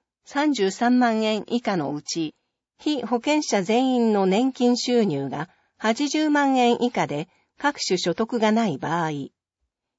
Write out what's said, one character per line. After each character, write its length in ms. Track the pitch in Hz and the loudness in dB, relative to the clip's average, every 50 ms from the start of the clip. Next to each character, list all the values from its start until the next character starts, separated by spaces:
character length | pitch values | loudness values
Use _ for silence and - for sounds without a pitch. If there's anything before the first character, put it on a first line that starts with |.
| _ _ _ _ _ | _ _ _ _ _
三 280 | - - 285 294 302 | -8 -4 -2 0 0
十 180 | 277 233 190 190 | 0 0 0 -2
三 280 | - - 247 240 247 247 | 0 0 2 2 4 4
万 240 | 247 233 220 220 220 | 4 2 2 0 0
円 200 | 214 220 208 - - | 0 -2 -2 -4 -4
以 120 | - 240 | -4 -4
下 160 | - 220 196 | -2 -2 -2
の 160 | 170 143 139 147 | -2 -2 -4 -6
う 80 | 147 | -8
ち、 320 | - - - 165 160 151 - _ _ _ _ _ _ _ _ _ | -8 -6 -6 -4 -4 -6 -8 _ _ _ _ _ _ _ _ _
被 240 | - 302 302 262 | -4 -2 -2 -2
保 140 | - 208 247 | -2 -2 -4
険 260 | 233 - 294 302 302 | -2 0 0 0 0
者 200 | 294 - 233 202 | 0 0 0 0
全 320 | 180 190 214 240 262 262 254 | 0 2 2 2 2 2 2
員 180 | 240 233 226 | 2 2 2
の 140 | 208 196 190 | 2 2 2
年 260 | 185 185 220 262 269 | 2 2 2 2 0
金 240 | 262 - 247 240 247 | 0 2 2 2 2
収 280 | 240 - 247 247 240 220 | 2 0 0 2 2 2
入 240 | 196 147 139 139 135 | 2 0 -2 -4 -6
が 200 | 139 143 160 - _ _ _ _ _ | -6 -8 -8 -10 _ _ _ _ _
八 320 | - - 220 226 - 294 277 | -4 -2 -2 0 0 -2 -2
十 220 | - 302 311 302 | 0 0 0 2
万 260 | 294 285 285 277 269 | 2 2 2 2 2
円 260 | 254 247 240 240 - | 4 4 4 2 2
以 100 | - 247 | 0 -2
下 140 | - 196 160 | -2 -2 -4
で 220 | - 147 147 160 - _ _ _ _ _ | -2 -4 -6 -8 -10 _ _ _ _ _
各 240 | - - 285 285 - | -4 -4 -4 -2 -4
種 180 | - - 190 175 | -4 -2 -2 -2
所 160 | - 180 165 | 0 -2 -2
得 240 | - 226 226 254 233 | -2 -4 -4 -2 0
が 140 | 220 214 | 2 2
な 160 | 214 226 233 202 | 2 2 0 0
い 100 | 143 123 | -2 -4
場 260 | 151 147 160 175 165 | -4 -4 -2 -2 -2
合、 60 | 156 151 143 131 - _ _ _ _ _ _ _ _ _ _ _ _ _ | -4 -4 -6 -10 -12 _ _ _ _ _ _ _ _ _ _ _ _ _